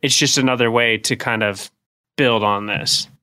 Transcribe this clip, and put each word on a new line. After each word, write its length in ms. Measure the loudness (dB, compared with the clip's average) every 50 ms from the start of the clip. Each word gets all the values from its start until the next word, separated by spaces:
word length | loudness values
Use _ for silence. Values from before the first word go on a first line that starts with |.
| 0
it's 140 | 0 0
just 220 | 2 2 2 2 2
another 320 | 2 0 2 2 2 2
way 280 | 2 2 2 2 2 0
to 180 | 0 -4 -4
kind 260 | -4 -2 -4 -2 0 0
of 260 | -2 -2 -4 -10 -18 _ _ _ _ _ _ _ _ _
build 280 | 0 0 2 2 2 2
on 220 | 2 0 0 -2
this. 420 | -4 -6 -6 -4 -4 -4 -4 -4 -8 -14 _